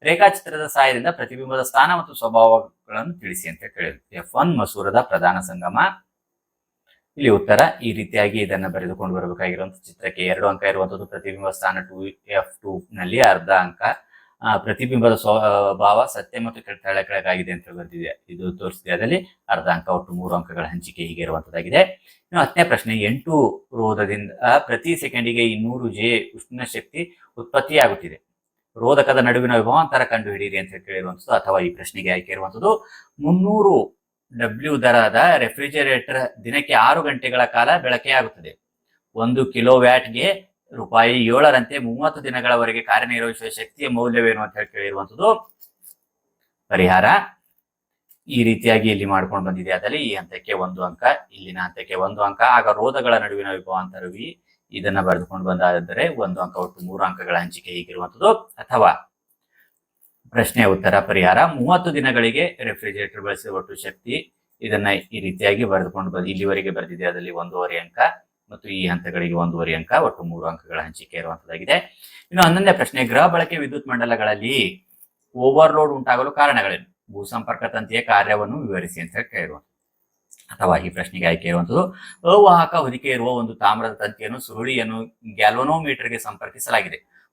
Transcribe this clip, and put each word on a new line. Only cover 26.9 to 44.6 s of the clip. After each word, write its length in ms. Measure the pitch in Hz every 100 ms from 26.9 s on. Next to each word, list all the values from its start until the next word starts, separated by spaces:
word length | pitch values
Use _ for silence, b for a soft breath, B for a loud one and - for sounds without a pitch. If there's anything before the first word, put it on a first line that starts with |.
| 156 170 b b -
ಉತ್ಪತ್ತಿಯಾಗುತ್ತಿದೆ. 840 | 117 - - 156 120 98 82 67 _ _ _ _ _ 113
ರೋಧಕದ 420 | 120 143 - 131
ನಡುವಿನ 380 | 123 123 123 120
ವಿಭವಾಂತರ 480 | 110 143 160 127
ಕಂಡುಹಿಡಿಯಿರಿ 540 | 127 113 104 101 101 95
ಅಂತ 120 | 92
ಕೇಳಿರುವಂತದ್ದು, 640 | 92 95 95 92 90 -
ಅಥವಾ 280 | 110 95 95
ಈ 100 | 87
ಪ್ರಶ್ನೆಗೆ 400 | 87 - 104 92
ಆಯ್ಕೆ 220 | 90 90
ಇರುವಂತದ್ದು. 560 | 95 95 113 208 - B B B -
ಮುನ್ನೂರು 840 | 147 180 196 214 202 147 98 _ _ _ _ 120
ಡಬ್ಲ್ಯೂ 380 | 117 110 151 143
ದರದ 440 | 123 120 110 113 170 151
ರೆಫ್ರಿಜರೇಟರ್ 1080 | 117 - 143 151 139 127 - 131 123 -
ದಿನಕ್ಕೆ 280 | 113 139 143
ಆರು 300 | 123 117 156
ಗಂಟೆಗಳ 420 | 147 131 131 123
ಕಾಲ 340 | 120 120 127 170
ಬಳಕೆಯಾಗುತ್ತದೆ. 800 | 127 123 - 131 - - 160 - _ _ _ _ _
ಒಂದು 320 | 110 117 131 131
ಕಿಲೋವ್ಯಾಟ್‌ಗೆ 1080 | 123 120 127 123 127 113 117 175 196 - _ _
ರೂಪಾಯಿ 540 | 123 101 113 117 123 113
ಏಳರಂತೆ 520 | 123 151 131 113 143
ಮೂವತ್ತು 460 | 120 120 156 151
ದಿನಗಳವರೆಗೆ 560 | 135 123 123 120 117 113
ಕಾರ್ಯನಿರ್ವಹಿಸುವ 680 | 110 104 120 117 117 113 113
ಶಕ್ತಿಯ 400 | - 110 - 143
ಮೌಲ್ಯವೇನು 520 | 117 120 117 113 107
ಅಂತ 160 | 107
ಹೇಳಿ 160 | 107